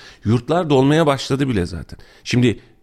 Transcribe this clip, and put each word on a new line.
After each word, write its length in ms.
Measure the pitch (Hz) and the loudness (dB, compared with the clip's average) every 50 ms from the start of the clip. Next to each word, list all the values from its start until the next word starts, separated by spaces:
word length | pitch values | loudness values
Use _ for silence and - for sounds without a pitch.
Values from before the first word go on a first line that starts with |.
| - - - _ - | -20 -20 -20 _ -2
Yurtlar 440 | 101 113 120 120 - 151 175 185 151 | 0 0 0 0 -2 -2 -2 0 2
dolmaya 360 | 143 131 131 139 151 160 170 | 2 4 4 4 4 4 2
başladı 440 | 147 139 131 - - 143 131 143 131 | 2 0 -2 -4 -4 -4 -4 -2 -2
bile 160 | 120 98 87 | -2 -2 -4
zaten. 340 | 85 87 78 71 - - - - - - - - | -4 -8 -12 -14 -16 -18 -20 -20 -20 -20 -18 -8
Şimdi 360 | - - 123 123 123 98 - - _ _ _ | -4 0 2 2 2 0 -2 -8 _ _ _